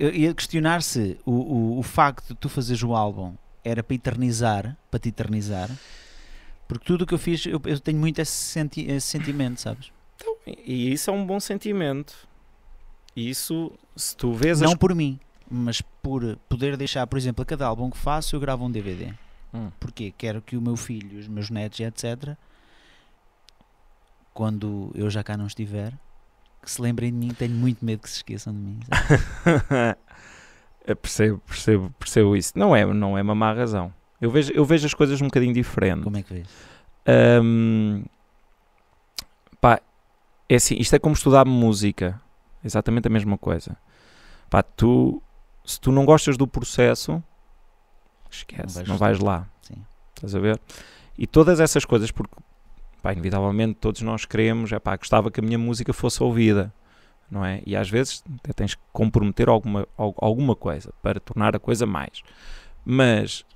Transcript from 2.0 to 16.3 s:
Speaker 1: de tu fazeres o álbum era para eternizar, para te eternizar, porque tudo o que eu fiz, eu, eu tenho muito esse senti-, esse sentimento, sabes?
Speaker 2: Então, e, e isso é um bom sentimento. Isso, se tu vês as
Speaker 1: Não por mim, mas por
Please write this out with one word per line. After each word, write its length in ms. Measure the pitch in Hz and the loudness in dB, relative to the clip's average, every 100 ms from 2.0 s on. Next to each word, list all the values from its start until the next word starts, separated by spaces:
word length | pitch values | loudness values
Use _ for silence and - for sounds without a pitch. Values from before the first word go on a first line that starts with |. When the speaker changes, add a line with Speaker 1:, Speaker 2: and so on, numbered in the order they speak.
| 147 139 - | 2 0 -10
Speaker 1:
de 60 | |
tu 140 | 117 143 | -10 -8
fazeres 340 | - 120 120 | -6 -4 -2
o 100 | 120 | -2
álbum 400 | 113 104 98 92 95 - - | 0 -2 -4 -10 -14 -20 -12
era 200 | 117 117 | -6 -6
para 100 | 113 | -4
eternizar, 840 | 127 143 117 123 113 117 101 104 147 _ | -6 -4 -2 -2 0 0 0 -4 -12 _
para 80 | - | -6
te 120 | 120 | -6
eternizar, 600 | - 104 107 101 95 107 135 - - - - - - - - - | -6 -4 -4 -4 -6 -6 -10 -16 -20 -20 -20 -20 -20 -20 -18 -12
porque 180 | 120 - | -8 -2
tudo 160 | 175 | -2
o 40 | 180 | 0
que 60 | |
eu 40 | 170 | -2
fiz, 260 | - 160 - | -2 -4 -4
eu, 140 | 156 - | -6 -4
eu 120 | 143 | -4
tenho 200 | 160 156 | -2 -2
muito 200 | 156 151 | 0 -2
esse 120 | 151 | -4
senti-, 580 | - - 165 151 - 156 | -6 -6 -6 -6 -6 -6
esse 160 | 139 - | -4 -4
sentimento, 540 | 151 147 143 131 123 | -6 -6 -4 -4 -6
sabes? 320 | 113 113 - _ _ - | -8 -10 -14 _ _ -14
Speaker 2:
Então, 180 | 453 453 - | -10 -10 -12
e, 260 | - - 127 123 | -16 -8 -4 -4
e 40 | |
isso 180 | 147 - | -4 -4
é 20 | |
um 120 | 196 190 | -4 -4
bom 120 | 202 | -6
sentimento. 880 | - 202 214 202 151 139 147 - - _ _ _ - - - - _ | -6 -6 -4 -4 -2 -4 -8 -18 -20 _ _ _ -20 -20 -20 -20 _
Isso, 560 | - 117 131 - 165 165 - _ | -10 -8 -8 -6 -6 -6 -12 _
se 220 | - - - | -10 -10 -4
tu 160 | 123 | -4
vês 300 | 113 151 165 | 0 2 4
as 60 | 160 | 4
Speaker 1:
Não 60 | 170 | 4
por 180 | 185 | 2
mim, 260 | 170 147 135 - _ - | 2 -2 -4 -12 _ -10
mas 320 | 123 120 - - - | -4 -2 -4 -8 -12
por 340 | 139 131 117 | -6 -4 -4